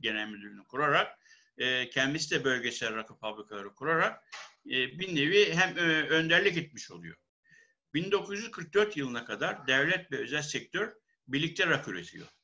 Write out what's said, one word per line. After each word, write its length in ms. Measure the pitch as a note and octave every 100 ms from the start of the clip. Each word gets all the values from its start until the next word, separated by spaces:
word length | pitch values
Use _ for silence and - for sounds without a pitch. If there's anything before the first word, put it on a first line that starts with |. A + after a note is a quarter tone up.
genel 260 | A2+ G#2+ G#2+
müdürlüğünü 360 | G#2 G#2 G2+
kurarak, 560 | F#2+ B2+ D3 D#3 G#3 - _ - _ -
e, 320 | B2+ B2+ B2
kendisi 420 | C3+ C3+ D#3 D#3+
de 120 | D#3+
bölgesel 520 | C3 B2+ A#2+ A#2 A#2 A2
rakı 200 | G#2+ G#2+
fabrikaları 600 | A2 G#2 G#2 G#2 G2+ -
kurarak, 480 | C#3+ E3 G3+ A3 _ - - _ -
e, 340 | B2+ B2+ D#3
bir 160 | F#3+ D#3+
nevi 380 | D3 G3 G3
hem, 240 | E3 F#3 D#3+
e, 40 | E3+ D#3 C#3
önderlik 500 | D#3+ D#3+ E3+ G3 E3
etmiş 340 | D3+ A2+ -
oluyor. 240 | F2 E2+ - _ _ _ - _ _ _
Bin 180 | D#3 F3+
dokuz 280 | G3 G3 G3+
yüz 120 | A3+
kırk 220 | - E3
dört 240 | G3 G#3 D#3
yılına 280 | C3+ A#2+ A#2
kadar 420 | G#2+ D#3+ G3+ B2+
devlet 440 | C3 D3+ F#3 F3+
ve 60 | C3
özel 240 | A#2 D3
sektör 520 | D3 C3 - F3+ A3 - _ _ -
birlikte 400 | C#3 E3 E3 F3+
rakı 240 | C#3+ -
üretiyor. 360 | F2 E2+ E2+ E2+ _